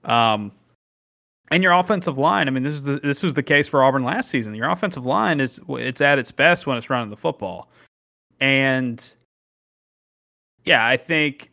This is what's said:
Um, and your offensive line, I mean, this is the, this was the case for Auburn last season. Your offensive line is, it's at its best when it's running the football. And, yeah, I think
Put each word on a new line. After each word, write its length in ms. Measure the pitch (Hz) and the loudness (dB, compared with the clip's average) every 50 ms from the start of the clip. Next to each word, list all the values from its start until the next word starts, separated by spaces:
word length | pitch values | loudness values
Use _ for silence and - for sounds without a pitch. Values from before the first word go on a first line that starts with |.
| _ | _
Um, 460 | 123 120 117 117 113 110 104 104 101 - _ _ _ _ _ _ _ _ _ _ _ _ _ _ _ _ _ _ _ | 2 2 4 4 2 2 -2 -4 -10 -14 _ _ _ _ _ _ _ _ _ _ _ _ _ _ _ _ _ _ _
and 100 | - 170 | -2 0
your 120 | 190 185 175 | 4 4 4
offensive 440 | 180 180 - 220 190 180 175 139 131 | 4 4 2 -2 -2 -2 -4 -4 0
line, 300 | 139 160 196 202 165 139 | 0 0 2 0 0 0
I 40 | |
mean, 120 | 131 131 127 | -2 -2 -4
this 100 | 143 151 | -4 -6
is 100 | 147 139 | -6 -4
the, 160 | 143 139 143 | -4 -6 -4
this 220 | - 143 143 - | -2 -4 -4 -2
was 140 | - 180 131 | -2 -2 -2
the 80 | 139 131 | -2 0
case 240 | - 151 143 143 - | 2 2 2 2 2
for 160 | - 139 131 | 2 4 4
Auburn 200 | 135 131 135 127 | 4 4 2 -2
last 260 | 120 160 233 262 - | -2 -4 -4 -6 -4
season. 260 | - 135 110 107 107 | -4 -4 -4 -4 -8
Your 140 | 107 117 147 | -6 -2 -2
offensive 360 | 180 180 - 190 - 139 123 | -2 -2 -2 -6 -6 -6 -4
line 340 | 123 139 196 - 196 165 143 | -2 0 0 2 0 0 0
is, 200 | 135 123 - - - - | -2 -4 -4 -10 -10 -10
it's 320 | 139 123 120 127 123 - | -8 -6 -6 -8 -4 0
at 160 | 147 143 147 151 | 2 2 2 2
its 140 | - - | 0 -6
best 340 | - - 135 165 175 175 - | -2 2 4 4 4 2 0
when 120 | 147 131 117 | -6 -6 -6
it's 120 | 113 - | -4 -4
running 220 | 135 123 117 104 | -4 -4 -4 -6
the 60 | 104 - | -10 -6
football. 520 | - - 151 _ 107 92 87 - - _ _ _ _ _ _ _ _ _ _ _ _ _ _ _ | -6 -6 -6 _ -8 -10 -10 -12 -16 _ _ _ _ _ _ _ _ _ _ _ _ _ _ _
And, 720 | 131 135 135 135 135 135 131 131 127 123 117 117 - - _ _ _ _ _ _ _ _ _ _ _ _ _ _ _ _ _ _ _ _ _ _ _ _ _ _ _ _ _ _ _ | 0 2 2 2 2 0 0 0 -2 -4 -8 -10 -14 -20 _ _ _ _ _ _ _ _ _ _ _ _ _ _ _ _ _ _ _ _ _ _ _ _ _ _ _ _ _ _ _
yeah, 220 | - 170 120 110 117 | 2 4 4 4 4
I 100 | 131 123 | 2 0
think 520 | - - 170 156 151 147 139 _ - _ | 0 0 2 2 2 2 -2 _ -18 _